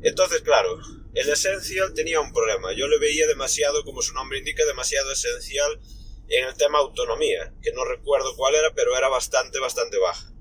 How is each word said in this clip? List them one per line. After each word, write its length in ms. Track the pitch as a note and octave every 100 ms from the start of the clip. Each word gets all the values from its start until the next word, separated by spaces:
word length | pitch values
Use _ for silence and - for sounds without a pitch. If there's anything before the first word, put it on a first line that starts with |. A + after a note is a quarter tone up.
Entonces, 400 | A#3 - - F3
claro, 360 | - C3+ F#2 F2+ - - -
el 140 | - C#3
Essential 640 | D3 F#3 F#3+ - F#3+ F#3+
tenía 280 | - D#3+ D#3+
un 120 | C#3+
problema, 400 | A#2+ A2 G2 F#2+
yo 140 | G#2 C#3+
le 120 | D3+
veía 260 | D3+ D3+ D#3
demasiado, 560 | C#3 C3 - C#3+ D3
como 180 | C#3+ C3
su 120 | A#2+
nombre 240 | C3 C3 C3+
indica, 260 | C#3+ D3
demasiado 460 | D3+ B2+ B2+ C#3 C3+
esencial 720 | C3+ A#2+ A#2+ C#3 C#3 D3 D3+ - - - - -
en 160 | B2+
el 100 | B2+ -
tema 220 | D3 D3+
autonomía, 720 | C#3 - A#2+ A#2 D3+ F2+ D#2+ -
que 120 | A2+
no 120 | A#2+
recuerdo 520 | B2+ B2 C3+ C#3 C3 -
cuál 180 | C3
era, 180 | D3+ D#3
pero 220 | - B2 B2+
era 120 | C3
bastante, 500 | B2+ - C3 B2 C#3
bastante 400 | B2+ - A#2 G2+
baja. 320 | F#2 - - -